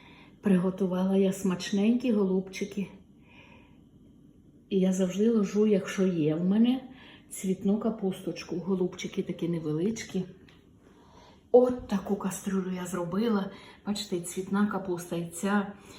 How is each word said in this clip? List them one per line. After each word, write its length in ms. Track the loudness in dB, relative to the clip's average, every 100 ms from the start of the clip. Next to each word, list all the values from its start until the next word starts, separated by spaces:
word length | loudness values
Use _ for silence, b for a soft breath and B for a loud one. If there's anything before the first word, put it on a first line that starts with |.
| B B B -4
Приготувала 760 | 2 4 2 0 -2 0 2 2
я 160 | 2
смачненькі 800 | 0 -2 -2 -2 0 2 2 2
голубчики. 760 | 2 2 0 -2 -8 -8 -6 -8 -10 -20 -20 B B B B B B -20 -20 -20 -20 -20 -20 -20 -20 _
І 100 | 2
я 140 | 4
завжди 380 | 4 0 2 4
ложу, 360 | 4 2 4 4
якщо 400 | 4 2 0 2
є 280 | 2 2 2
в 100 | 2
мене, 380 | 4 4 2 -4 B B B -18
цвітну 500 | -8 -4 0 2 2
капусточку. 760 | 0 -2 -2 -2 -6 -8 -6 -6
Голубчики 680 | -2 0 0 -2 -6 -6
такі 260 | -6 -4 -2
невеличкі. 760 | -2 -2 0 -2 -4 -6 -6 -6 -10 -20 -20 -20 -20 B B B B B B _
От 360 | 6 6 0 -4
таку 280 | -4 -2 -4
кастрюлю 560 | -4 -6 -4 -4 -4 -6
я 100 | -6
зробила. 680 | -6 -4 -2 0 0 -2 B B B -8
Бачите, 280 | -6 -4 -6
і 60 |
цвітна 460 | -6 -8 -4 0 0
капуста, 480 | 0 -4 -6 -4 -6
і 140 | -6
ця. 420 | -6 -2 0 -2 B B